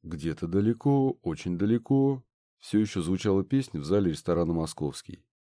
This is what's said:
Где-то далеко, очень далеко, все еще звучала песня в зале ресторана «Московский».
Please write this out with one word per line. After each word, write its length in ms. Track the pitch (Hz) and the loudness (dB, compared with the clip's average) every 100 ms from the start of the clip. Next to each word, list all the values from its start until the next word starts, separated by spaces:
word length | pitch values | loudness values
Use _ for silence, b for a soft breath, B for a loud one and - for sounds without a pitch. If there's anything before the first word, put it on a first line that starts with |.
Где-то 420 | 82 82 80 78 85 | -10 -6 -4 -4 -2
далеко, 680 | 95 107 117 143 139 135 - | 2 2 2 2 2 2 -2
очень 360 | - 151 92 87 | -6 -6 -4 -2
далеко, 640 | 104 117 - 139 135 135 _ _ _ _ | 0 0 2 2 2 0 _ _ _ _
все 200 | - 107 | 0 2
еще 220 | 107 98 | 2 0
звучала 440 | 82 92 107 98 92 | 0 0 2 2 2
песня 340 | 135 131 80 | -2 -2 -8
в 60 | 71 | 0
зале 260 | 98 92 | 2 2
ресторана 400 | 73 - 82 85 | -2 -2 0 0
«Московский». 720 | 82 80 - 76 - - - _ _ | 0 -4 -4 -6 -6 -16 -20 _ _